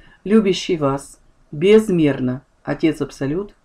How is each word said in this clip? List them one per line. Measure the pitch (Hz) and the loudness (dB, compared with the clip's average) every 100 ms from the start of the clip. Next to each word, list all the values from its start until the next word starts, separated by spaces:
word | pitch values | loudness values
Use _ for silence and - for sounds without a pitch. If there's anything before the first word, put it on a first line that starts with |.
| - _ | -20 _
Любящий | 185 220 196 180 - 175 | 0 2 2 0 -4 -2
вас | 139 139 - - _ _ _ | -2 -4 -8 -20 _ _ _
безмерно | 151 185 220 214 180 147 131 127 131 - _ | -2 4 4 4 2 0 0 -4 -6 -10 _
Отец | - 143 160 147 | -10 -2 -2 -2
Абсолют | 143 - 139 156 208 _ | -6 -8 -6 -6 -8 _